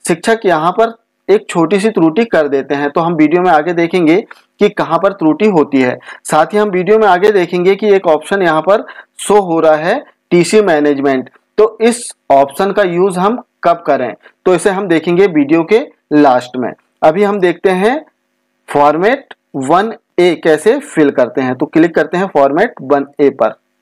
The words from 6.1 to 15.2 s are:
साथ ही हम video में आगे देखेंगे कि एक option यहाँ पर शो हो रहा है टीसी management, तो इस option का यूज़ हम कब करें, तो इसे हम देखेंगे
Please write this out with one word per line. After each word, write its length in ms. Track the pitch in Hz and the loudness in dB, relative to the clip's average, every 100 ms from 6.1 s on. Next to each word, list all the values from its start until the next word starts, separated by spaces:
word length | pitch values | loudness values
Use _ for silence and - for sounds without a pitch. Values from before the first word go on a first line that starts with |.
| - - | -20 -4
साथ 280 | 156 165 | 0 0
ही 40 | 208 | 0
हम 120 | 208 | -2
video 300 | 180 180 214 | -2 0 2
में 80 | 214 | 4
आगे 240 | 180 208 | 2 2
देखेंगे 420 | 202 175 180 180 196 | 2 -2 -2 0 0
कि 180 | 214 | 2
एक 140 | 196 175 | 0 2
option 340 | 151 - 196 | -2 -2 -2
यहाँ 180 | 180 156 | 0 0
पर 240 | 175 214 262 - - - | 0 -2 -2 -18 -20 -18
शो 220 | - 208 | 0 0
हो 180 | 190 165 | 2 0
रहा 160 | 160 156 | 2 2
है 220 | 165 247 277 _ _ | 0 -4 -6 _ _
टीसी 300 | 175 170 214 | 0 2 2
management, 680 | 202 156 147 139 139 131 127 _ _ - | 2 2 0 0 -2 -2 -6 _ _ -2
तो 200 | 220 - | -2 2
इस 260 | 226 233 - - _ | -2 -2 -10 -20 _
option 400 | 139 139 - 196 | 2 2 -2 -4
का 120 | 196 196 | -2 -2
यूज़ 340 | 170 196 180 | 0 -2 -2
हम 240 | 190 247 - _ | -4 -4 -10 _
कब 200 | - 135 - | -2 -2 -2
करें, 260 | 135 123 - _ _ - | -4 -4 -10 _ _ -2
तो 100 | 175 | 0
इसे 140 | 202 | 0
हम 160 | 190 196 | -4 -2
देखेंगे 400 | 165 170 175 | -2 0 0